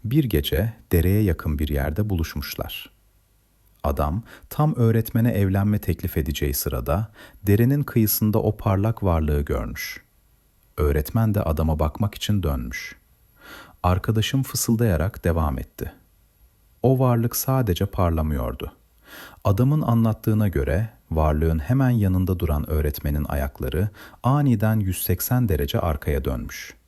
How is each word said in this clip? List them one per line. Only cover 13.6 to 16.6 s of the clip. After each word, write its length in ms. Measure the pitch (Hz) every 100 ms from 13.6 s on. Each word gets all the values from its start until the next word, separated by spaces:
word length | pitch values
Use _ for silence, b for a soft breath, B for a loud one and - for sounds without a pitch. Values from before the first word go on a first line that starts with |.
| B -
Arkadaşım 600 | 90 90 - 110 104 135
fısıldayarak 800 | 131 - - 113 120 82 92 -
devam 360 | 90 82 80 65
etti. 340 | - - - - _ _ _ _ _ _